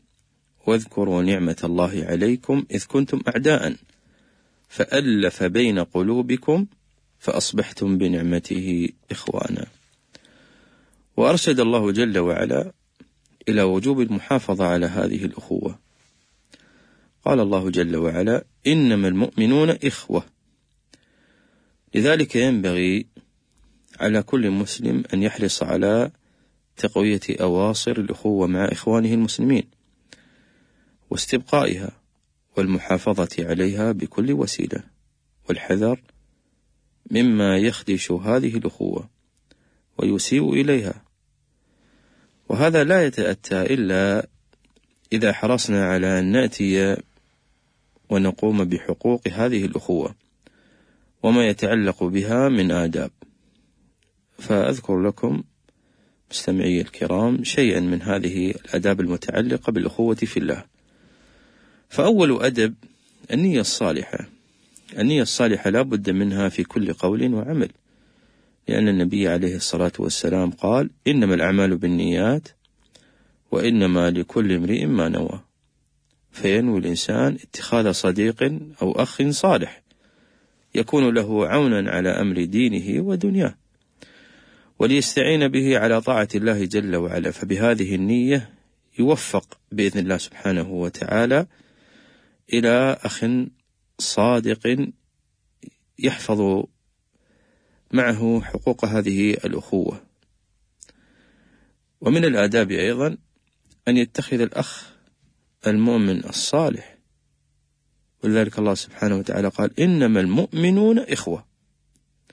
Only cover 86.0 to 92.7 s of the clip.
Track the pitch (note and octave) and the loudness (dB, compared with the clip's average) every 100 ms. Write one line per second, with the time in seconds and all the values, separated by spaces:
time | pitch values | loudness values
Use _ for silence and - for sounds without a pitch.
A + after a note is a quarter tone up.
86 | A#2+ A#2+ G#2 G#2 A2+ G#2 F2+ G#2 G2+ E2+ | 2 0 0 0 0 0 0 -2 -2 -2
87 | F2 F2 E2+ - F#2 G2 A#2 A2 F#2+ F#2 | -2 -4 -4 -4 -4 0 2 2 0 0
88 | G2 A#2+ B2+ C#3 G#2+ - _ _ _ - | 0 0 2 0 -2 -16 _ _ _ 0
89 | B2+ D#3 - G2 - - - G#2 G2+ G2 | 2 2 0 -4 -4 -20 -10 -2 0 0
90 | F2+ F2+ - - G2+ F2+ F2 F2+ F2 - | -2 -2 -6 -8 -2 -2 -2 -4 -6 -6
91 | F2+ G#2+ A#2+ C#3 F#3 _ _ _ _ _ | -2 0 2 2 0 _ _ _ _ _
92 | _ _ _ _ - A#2 A#2 | _ _ _ _ -4 0 4